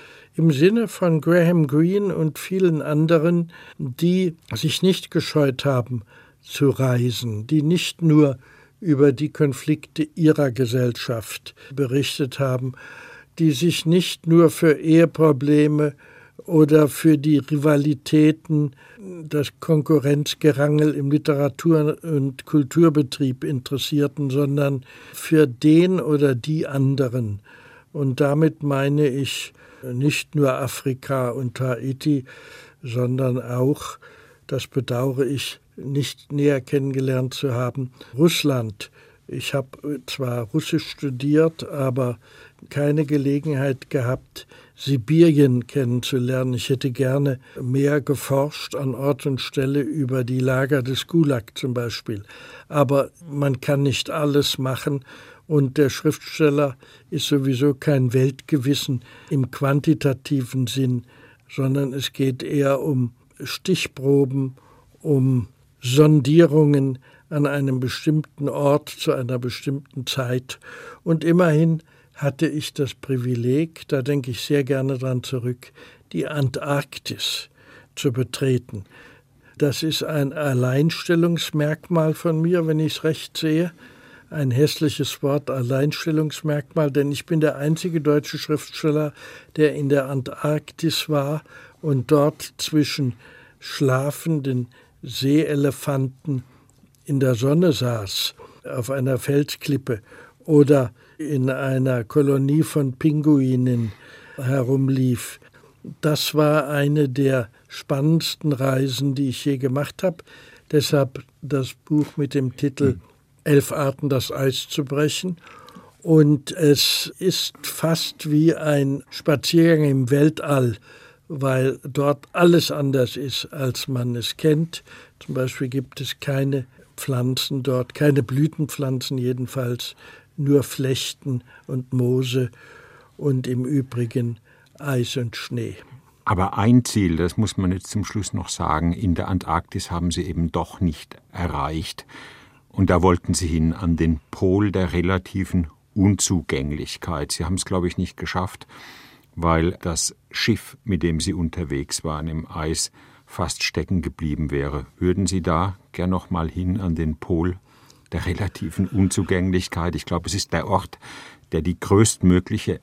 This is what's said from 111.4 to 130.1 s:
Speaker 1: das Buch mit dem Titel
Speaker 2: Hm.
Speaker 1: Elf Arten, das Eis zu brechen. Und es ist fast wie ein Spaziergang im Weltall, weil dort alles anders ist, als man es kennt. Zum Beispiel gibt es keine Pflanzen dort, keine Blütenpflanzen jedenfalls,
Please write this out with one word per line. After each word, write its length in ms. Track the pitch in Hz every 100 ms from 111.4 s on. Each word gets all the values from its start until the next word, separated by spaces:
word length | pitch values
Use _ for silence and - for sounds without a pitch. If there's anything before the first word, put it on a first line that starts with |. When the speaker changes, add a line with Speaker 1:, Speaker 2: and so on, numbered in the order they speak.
Speaker 1:
das 320 | 139 139 127 - -
Buch 320 | 151 143 -
mit 160 | 135
dem 240 | 139 131 -
Titel 360 | 143 139 120
Speaker 2:
Hm. 80 | 92 - _ _ _ -
Speaker 1:
Elf 260 | 143 135
Arten, 380 | 147 139 131 143
das 200 | 131 -
Eis 380 | - 139 127 -
zu 160 | -
brechen. 540 | 131 143 151 - 185 170 - - - - - _
Und 500 | 170 160 147 147 -
es 600 | - 151 139 - - - -
ist 380 | 185 170 - -
fast 680 | - - 160 165 - - 156
wie 240 | 147 160
ein 500 | - 156 147 139 139 -
Spaziergang 760 | - - 139 - 170 165 160 147
im 260 | 135 123
Weltall, 640 | 143 151 156 160 139 123 104 - - - _ -
weil 500 | 151 135 131 131 -
dort 420 | 147 131 143 139 -
alles 380 | 175 175 170 -
anders 440 | 151 139 135 123 -
ist, 300 | 139 - -
als 340 | 151 131 123 -
man 280 | 127 123 120
es 180 | 110 -
kennt. 480 | 160 151 165 - - - - _
Zum 140 | - 135
Beispiel 340 | 127 - 131
gibt 320 | 131 131 -
es 180 | 131 -
keine 460 | - 135 139 139 127 _ - -
Pflanzen 640 | - 123 123 127 - 139
dort, 300 | 127 127 123
keine 300 | - 147 139
Blütenpflanzen 920 | 123 127 156 - 147 - 135 131 - 131
jedenfalls, 800 | 123 127 123 135 123 120 - - -